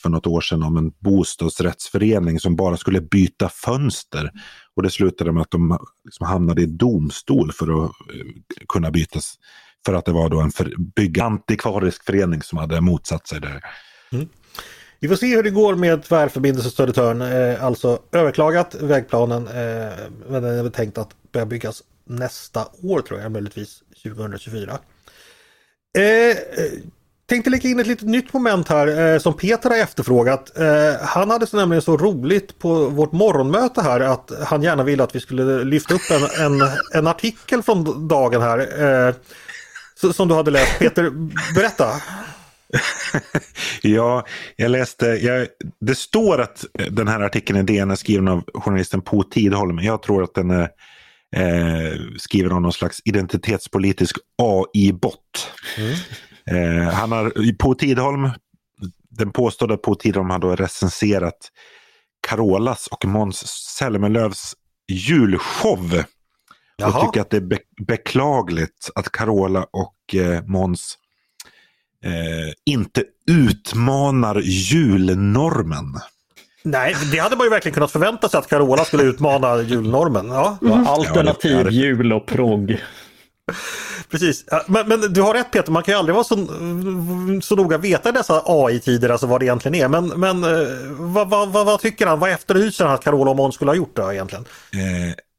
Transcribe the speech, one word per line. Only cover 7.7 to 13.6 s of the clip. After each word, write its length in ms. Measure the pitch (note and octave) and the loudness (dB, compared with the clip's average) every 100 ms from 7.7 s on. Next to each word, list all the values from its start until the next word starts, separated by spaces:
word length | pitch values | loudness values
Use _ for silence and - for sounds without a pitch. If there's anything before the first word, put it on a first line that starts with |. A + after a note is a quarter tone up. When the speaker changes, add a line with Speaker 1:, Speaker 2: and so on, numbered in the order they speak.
| D#2 | 0
Speaker 1:
att, 60 | D#2+ | -2
eh, 760 | - - C2 - - _ - - | -8 -18 -16 -18 -20 _ -14 -6
kunna 220 | G2 D#2+ | -4 0
bytas. 440 | E2 D#2 D#2+ - - _ - _ _ - | 0 -2 -6 -10 -14 _ -20 _ _ -2
För 80 | |
att 100 | F#2 | -2
det 80 | F2 | 0
var 160 | E2 E2 | 0 0
då 120 | D#2 | 0
en 100 | D2+ | 0
för-, 240 | - - - F2 - | -2 -6 -6 -4 -2
byggantikvarisk 1080 | G2 E2 A#2 G#2 - G#2 A2+ G2 F#2 - | 0 0 -2 -4 -4 -4 -2 -2 -2 -2
förening 380 | - G2 F2+ D#2+ | -2 0 0 -2
som 160 | - D#2+ | -6 -8
hade 220 | D#2 E2 | -4 0
motsatt 460 | F2+ E2 - E2 - | 2 0 -4 -8 -8
sig 120 | D2+ | -12
det. 200 | C#2+ C#2 | -12 -14